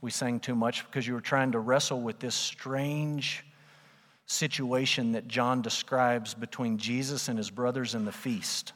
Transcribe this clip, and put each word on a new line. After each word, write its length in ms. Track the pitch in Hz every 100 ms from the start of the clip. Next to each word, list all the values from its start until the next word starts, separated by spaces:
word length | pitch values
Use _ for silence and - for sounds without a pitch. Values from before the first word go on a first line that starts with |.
we 100 | 120
sang 280 | - 123 120
too 160 | - 120
much 300 | 113 - -
because 220 | 135 120
you 80 | 120
were 60 |
trying 300 | - 135 131
to 60 | 120
wrestle 420 | 113 135 - 127
with 180 | 117 -
this 160 | 127 -
strange 1080 | - - 131 135 139 151 151 147 - - - - - - - - _ _ -
situation 840 | - 151 - 127 127 131 - 117
that 140 | 113 123
John 360 | 123 123 127
describes 720 | 113 - - 131 123 120 110 113
between 420 | 113 - 120 107
Jesus 500 | 110 123 135 139 -
and 100 | 113
his 120 | 98
brothers 460 | 101 123 131 120 117
in 100 | 104
the 60 |
feast. 600 | - 127 107 - - -